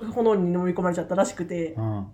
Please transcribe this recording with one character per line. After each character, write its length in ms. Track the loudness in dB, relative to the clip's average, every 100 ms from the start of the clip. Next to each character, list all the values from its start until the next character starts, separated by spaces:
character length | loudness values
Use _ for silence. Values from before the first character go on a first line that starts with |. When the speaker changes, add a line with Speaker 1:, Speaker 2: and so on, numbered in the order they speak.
Speaker 1:
ー。 100 | -6
Speaker 2:
炎 220 | 0 4 4
に 160 | 4
飲 120 | 2
み 80 | 0
込 100 | 2
ま 80 | 0
れ 40 |
ち 40 | 0
ゃ 40 |
っ 60 | 0
た 60 |
ら 100 | 2
し 100 | 0
く 120 | 0 -6
て、 280 | -4 -4
Speaker 1:
う 80 | -2
ん。 240 | -4 -4 -6